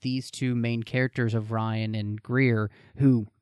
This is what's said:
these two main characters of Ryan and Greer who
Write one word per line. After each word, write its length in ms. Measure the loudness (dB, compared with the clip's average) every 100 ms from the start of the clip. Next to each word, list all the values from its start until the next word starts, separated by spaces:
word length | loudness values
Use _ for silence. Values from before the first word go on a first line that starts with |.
these 300 | -4 -4 -6
two 240 | -4 -2
main 280 | 0 0 -2
characters 520 | -2 -2 -2 0 0
of 160 | 0 -2
Ryan 420 | -4 -2 -2 -4
and 280 | -4 -4 -8
Greer 480 | -2 2 4 2 0 -6 -16 2
who 300 | 4 4 0 _